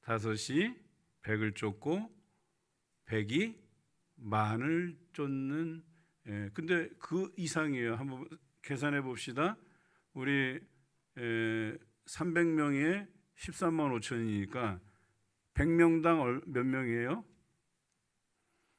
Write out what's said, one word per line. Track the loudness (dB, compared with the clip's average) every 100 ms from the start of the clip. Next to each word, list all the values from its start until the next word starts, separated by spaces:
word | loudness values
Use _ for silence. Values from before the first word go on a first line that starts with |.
다섯이 | -2 -2 0 -4 0 2 2 -2 -18 _ _ _
백을 | -2 0 0
쫓고 | 0 -4 -2 -2 -2 -2 -12 _ _ _ _ _ _ _ _ -4
백이 | -2 0 0 0 -4 -20 _ _ _ _ -16
만을 | -2 0 2 0 0 0 -2 -8 -16
쫓는, | -6 -4 -2 -2 -2 -4 -8 -16 _ _ _ -8
예, | -6 -6
근데 | -6 0 0 0 -8
그 | -4 -2 -2 -4
이상이에요. | -4 -2 0 0 0 -2
한번 | -4 -8 -12 -18 _ _
계산해 | -6 -2 0 0
봅시다. | -2 -6 -6 0 0 -2 -12 _ _ _ _
우리, | -6 0 2 2 -2 -12 _ _ _ _ -8
에, | -2 0 0 0 -2 -6 -14 _ -16
삼백 | -6 0 2 4
명에 | 4 2 2 2 0 -4 -18 _ _
십삼만 | -10 -2 0 2 2
오천이니까 | 0 -2 -2 0 0 -2 -2 -4 -4 -12 _ _ _ _ _ _
백 | 0 4
명당 | 6 6 6 4 4
얼-, | 2 0 -2
몇 | 0 2
명이에요? | 0 0 0 0 -4 -6 _ _ _ _ _ _ _ _ _ _ _ _ _ _